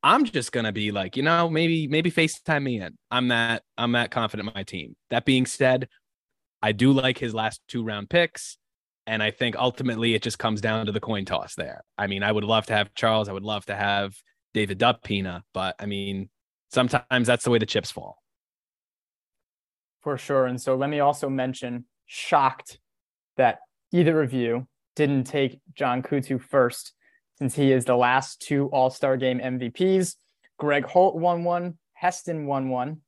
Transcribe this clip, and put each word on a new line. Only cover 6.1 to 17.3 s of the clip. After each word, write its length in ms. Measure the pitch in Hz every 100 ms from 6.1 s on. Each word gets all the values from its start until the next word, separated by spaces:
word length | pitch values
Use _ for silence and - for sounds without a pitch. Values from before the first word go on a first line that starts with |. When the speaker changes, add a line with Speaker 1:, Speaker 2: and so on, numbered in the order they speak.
| _ _ _ _ _
Speaker 1:
I 120 | 110
do 200 | 107 127
like 260 | 135 131 127
his 160 | 120
last 260 | 110 110 - _
two 160 | 123
round 260 | 110 104 101
picks. 480 | 175 170 - - - _ _ _ _ -
And 160 | 110
I 80 | 107
think 240 | 107 123 110
ultimately 580 | 123 120 131 113 117
it 80 | 110
just 180 | 117 -
comes 200 | 113 107
down 260 | 110 110 110
to 60 |
the 60 | 104
coin 260 | - 107
toss 300 | 98 90 50
there. 280 | - 73 - - -
I 120 | 101
mean, 160 | 98
I 60 | 101
would 100 | 107
love 240 | 101 110 107
to 60 |
have 220 | 110 101
Charles. 340 | - 113 110 104
I 40 |
would 100 | 95
love 200 | 101 104 -
to 80 | 101
have 360 | 101 101 101 95 _ _ _
David 240 | - 104 95
DePina, 640 | 117 120 - 101 95 87 -
but 200 | - 92 -
I 80 | 104
mean, 440 | 101 98 98 98 _ _ _ _
sometimes 580 | - 123 - - 127
that's 160 | 120